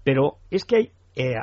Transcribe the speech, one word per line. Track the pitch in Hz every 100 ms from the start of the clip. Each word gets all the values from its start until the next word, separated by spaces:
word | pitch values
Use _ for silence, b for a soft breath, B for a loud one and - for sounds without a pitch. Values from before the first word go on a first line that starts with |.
| -
Pero | 135 143 - -
es | 190
que | - 226
hay, | 240 _ _ -
eh, | 131 113